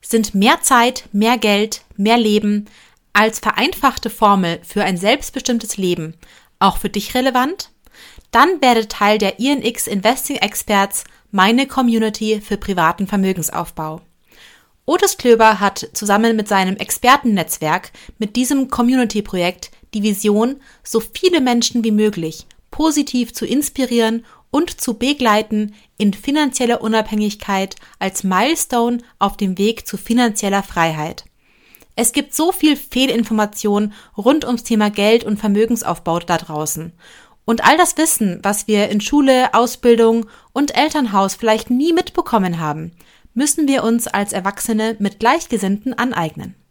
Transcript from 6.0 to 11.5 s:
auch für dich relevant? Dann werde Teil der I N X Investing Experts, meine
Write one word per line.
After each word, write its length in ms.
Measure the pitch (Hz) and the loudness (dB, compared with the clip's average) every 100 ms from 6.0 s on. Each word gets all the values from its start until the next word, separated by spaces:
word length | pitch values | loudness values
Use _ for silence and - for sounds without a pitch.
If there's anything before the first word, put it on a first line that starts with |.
| 156 165 - - _ _ | -6 -14 -20 -20 _ _
auch 200 | 196 - | 0 0
für 100 | 202 | -4
dich 260 | 208 202 | -6 -4
relevant? 560 | 254 262 254 262 381 - _ _ - - - _ | -2 0 0 -2 -4 -12 _ _ -20 -20 -20 _
Dann 280 | 226 311 359 | 4 4 4
werde 280 | 262 233 214 | 4 2 0
Teil 300 | - 208 214 | 0 2 2
der 200 | 202 - | 0 -2
I 120 | 254 | 0
N 120 | 285 | 0
X 240 | 220 233 - | -2 -4 -4
Investing 480 | 202 196 262 - 277 | 0 0 0 -4 -4
Experts, 680 | 208 - - 208 196 - - _ _ | -4 -4 0 2 2 -2 -10 _ _
meine 380 | 196 190 | 2 4